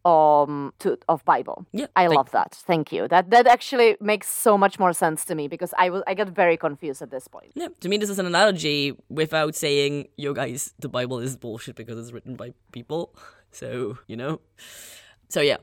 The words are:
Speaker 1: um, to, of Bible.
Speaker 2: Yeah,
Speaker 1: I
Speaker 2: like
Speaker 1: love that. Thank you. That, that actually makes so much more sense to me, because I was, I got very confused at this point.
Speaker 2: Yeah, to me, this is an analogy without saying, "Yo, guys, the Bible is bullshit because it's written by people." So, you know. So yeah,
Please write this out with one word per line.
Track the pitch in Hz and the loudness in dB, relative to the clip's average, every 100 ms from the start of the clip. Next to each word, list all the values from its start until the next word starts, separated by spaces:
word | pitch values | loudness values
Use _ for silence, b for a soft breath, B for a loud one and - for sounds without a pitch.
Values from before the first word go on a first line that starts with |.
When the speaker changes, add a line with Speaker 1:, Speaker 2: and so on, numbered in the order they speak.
| 175 | 2
Speaker 1:
um, | 160 151 147 147 147 139 - | 6 6 6 4 -2 -8 -6
to, | 190 120 - | -4 -2 -2
of | 160 - | 0 0
Bible. | 135 - - - | 0 -2 -12 -10
Speaker 2:
Yeah, | 196 285 - | -10 -2 2
Speaker 1:
I | 175 | 4
Speaker 2:
like | 151 | 4
Speaker 1:
love | 131 | 2
that. | 113 - - - | -2 -2 -6 -2
Thank | 165 151 | -2 -2
you. | 82 104 | -6 2
That, | 175 180 | 2 6
that | 240 240 | 6 8
actually | 240 - 262 226 - | 4 2 4 4 4
makes | 208 208 - | -2 -2 -4
so | - 233 202 | 0 4 4
much | 196 - | 4 2
more | 185 | 0
sense | 165 170 156 - | 2 0 -2 -6
to | |
me, | 160 143 | -6 -6
because | 160 180 - | -8 -4 0
I | 180 | 0
was, | 185 - | -2 -6
I | |
got | 190 202 | -4 -4
very | 180 175 165 | 2 2 2
confused | 160 143 156 131 | -2 -6 -10 -10
at | 143 | -12
this | 131 - | -14 -16
point. | - - - | -20 -18 -12
Speaker 2:
Yeah, | 349 - | -12 -10
to | 175 | -4
me, | 208 | -4
this | 208 | -2
is | 196 | -4
an | 180 | -2
analogy | 170 214 185 156 147 143 - - | 2 2 2 -2 -2 -2 -6 -8
without | 147 151 156 151 - | -4 -2 -2 -2 -2
saying, | 151 143 143 143 - - | 0 0 0 -4 -8 -10
"Yo, | 139 | -8
guys, | 131 135 123 - - | -6 -6 -8 -12 -12
the | 143 | -8
Bible | 123 123 127 | -6 -6 -6
is | 127 127 | -8 -10
bullshit | 120 113 - - | -12 -12 -14 -16
because | 117 113 | -14 -14
it's | 117 | -14
written | 120 - 120 | -16 -14 -14
by | 123 - _ | -14 -18 _
people." | - - 160 - b b b _ | -18 -10 -8 -8 b b b _
So, | - 120 123 113 117 - | -16 -10 -6 -6 -8 -12
you | 113 | -10
know. | 135 160 _ B B B B B B B _ | -8 -8 _ B B B B B B B _
So | 170 | 0
yeah, | 147 117 | 2 2